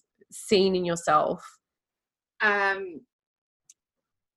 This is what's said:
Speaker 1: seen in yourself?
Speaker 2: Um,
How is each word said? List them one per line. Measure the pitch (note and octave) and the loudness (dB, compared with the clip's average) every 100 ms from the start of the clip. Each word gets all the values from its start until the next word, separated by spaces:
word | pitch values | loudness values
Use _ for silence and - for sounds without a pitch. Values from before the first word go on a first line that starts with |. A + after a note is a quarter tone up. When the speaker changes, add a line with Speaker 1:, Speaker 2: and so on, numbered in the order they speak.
| _ _ _ | _ _ _
Speaker 1:
seen | - - G3 F#3+ F#3 | -18 0 2 4 2
in | |
yourself? | F3 E3 - D3+ D3 F3 - - _ _ _ _ _ _ _ - | -2 -2 2 2 2 -2 -10 -20 _ _ _ _ _ _ _ -2
Speaker 2:
Um, | A3 G3+ G3 F#3+ F#3+ C4+ - _ _ _ _ _ _ _ _ _ _ _ _ | 0 2 0 -2 -6 -14 -20 _ _ _ _ _ _ _ _ _ _ _ _